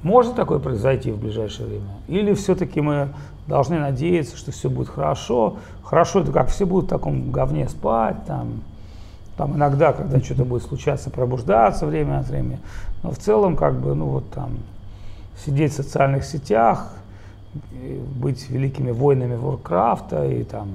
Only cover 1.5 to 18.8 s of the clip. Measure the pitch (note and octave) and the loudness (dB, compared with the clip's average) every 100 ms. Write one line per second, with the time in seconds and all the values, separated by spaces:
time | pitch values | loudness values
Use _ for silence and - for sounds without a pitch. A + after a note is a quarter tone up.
1.5 | - A2+ G#2 G2+ G2 - E3 G#3 G3+ - | -6 -8 -8 -8 -12 -4 0 2 2 2
2.5 | F#3 F3 - D3 D3 C#3 C#3+ - - - | 0 0 0 0 2 -2 -6 -14 -14 -2
3.5 | C#3+ C3+ E3+ C#3+ C3 D#3+ F3 D3 - - | 2 2 2 0 0 2 2 0 -8 -10
4.5 | - C3+ B2+ B2 - D3 D3 - A#3+ G#3+ | -4 -2 -2 -4 -2 -2 -2 0 2 2
5.5 | - - - - D#3 E3+ G3+ D3 C#3+ B2+ | 0 -12 -16 0 4 4 4 2 2 2
6.5 | - G3 F#3 D3+ C#3 D3+ C#3 B2 C3 C3 | 2 2 2 2 0 0 -2 -2 0 0
7.5 | D3+ C#3 - - A2+ A2 - - - A#2+ | 0 -2 -2 0 2 2 -2 -4 -6 -4
8.5 | A2+ - - - - - - - - C#3+ | -8 -10 -14 -16 -16 -16 -16 -16 -4 -2
9.5 | C#3+ C#3+ C#3 D#3 - - C3+ - C3 B2+ | 2 4 6 4 4 2 2 2 0 0
10.5 | A#2+ - C3+ - C#3 - - B2 B2+ A#2 | 0 -4 -4 -2 -2 -4 -2 0 0 2
11.5 | A3 G3+ F#3 D#3 D#3 C#3+ C#3 C3 C3+ B2+ | 6 6 4 -2 0 0 0 -2 -2 -2
12.5 | B2+ - - - - - - - G#3+ G3 | -4 -8 -8 -6 -4 -4 -4 2 4 4
13.5 | D#3 D3 B2+ C3+ C#3+ D3+ - - - - | 4 2 2 0 0 0 -2 -4 -8 -6
14.5 | - - - - - - - - - - | -6 -8 -14 -14 -12 -12 -12 -14 -12 -2
15.5 | C#3 D3+ C#3 C3+ - C#3 C#3 C3+ C#3 - | 2 2 0 -4 2 2 2 -2 -6 2
16.5 | A2 A#2 - - - - - - - - | 6 6 4 -2 -12 -16 -18 -18 -18 -14
17.5 | D3 - C3 C3 C3+ B2+ B2+ C3+ C3+ - | -14 -12 -14 -10 -8 -8 -4 -2 -2 -4
18.5 | B2+ C3+ C3+ | -2 -2 -2